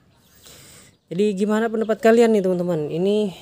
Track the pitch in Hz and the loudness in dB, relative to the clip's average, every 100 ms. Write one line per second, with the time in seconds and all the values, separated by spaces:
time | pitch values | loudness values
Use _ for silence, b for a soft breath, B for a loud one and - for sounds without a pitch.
0 | _ _ B B B B B B B _ | _ _ B B B B B B B _
1 | _ 170 214 190 208 214 233 220 220 214 | _ -4 -2 -2 -2 -2 -2 -4 -4 0
2 | 226 233 233 214 185 180 180 160 147 160 | 4 4 4 2 0 -2 -2 -4 -4 -2
3 | 196 208 208 170 | -2 0 -2 -8